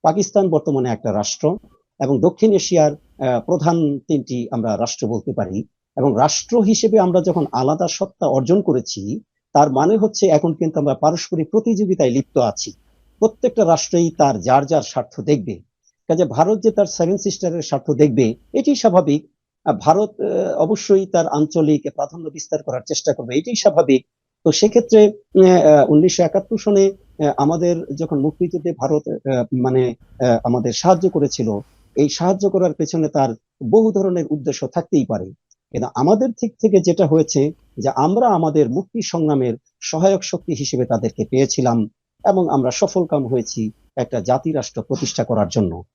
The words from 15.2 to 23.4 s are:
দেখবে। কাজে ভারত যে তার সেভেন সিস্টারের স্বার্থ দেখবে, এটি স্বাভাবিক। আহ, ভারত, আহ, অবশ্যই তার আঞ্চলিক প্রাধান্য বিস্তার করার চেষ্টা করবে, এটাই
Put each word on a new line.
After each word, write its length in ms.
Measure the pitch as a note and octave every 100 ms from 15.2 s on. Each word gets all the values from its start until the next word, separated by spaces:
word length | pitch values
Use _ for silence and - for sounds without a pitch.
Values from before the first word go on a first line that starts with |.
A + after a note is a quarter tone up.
দেখবে। 400 | G#2+ D3 F3 F2+ _ _ _ _ -
কাজে 180 | E3 F3
ভারত 340 | A#2+ E3+ A3
যে 120 | A3
তার 140 | G#3+ G3
সেভেন 320 | - E3+ G3+
সিস্টারের 440 | G3+ - F3+ E3+
স্বার্থ 300 | D3 C#3 -
দেখবে, 440 | C3 D3 A#2 A2+ A#2 _
এটি 220 | - D4 C#4
স্বাভাবিক। 540 | A3+ F3+ C#3+ D3 _ _ _ _ -
আহ, 120 | A2
ভারত, 400 | D3+ F3+ G#3 -
আহ, 320 | - - -
অবশ্যই 520 | - D#3+ G#3 - G3 F#3+
তার 220 | F3 D#3+
আঞ্চলিক 540 | D3 D3+ E3+ D#3 D3+ C#3+ -
প্রাধান্য 340 | C#3+ E3 D#3+
বিস্তার 340 | C#3+ - D3+
করার 180 | C#3+ B2+ -
চেষ্টা 260 | D3 -
করবে, 220 | C3 A#2
এটাই 200 | C3